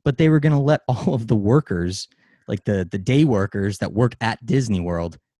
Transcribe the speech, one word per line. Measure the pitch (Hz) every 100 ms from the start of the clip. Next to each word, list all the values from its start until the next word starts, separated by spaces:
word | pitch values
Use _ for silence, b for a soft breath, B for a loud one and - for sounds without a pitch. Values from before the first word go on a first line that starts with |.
but | 147 135
they | 160
were | 156
gonna | 151 143
let | 139 151
<laughs> | -
all | 127 -
of | 135 113
the | 110
workers, | 101 143 - 90 87 95 - b b b -
like, | 107
the, | - 98 87
the | 98
day | 95 139
workers | 156 107 98 101 98 95
that | 98
work | 101 123 -
at | 113 110 113
Disney | 135 117 95
World, | 87 85 85 - _ _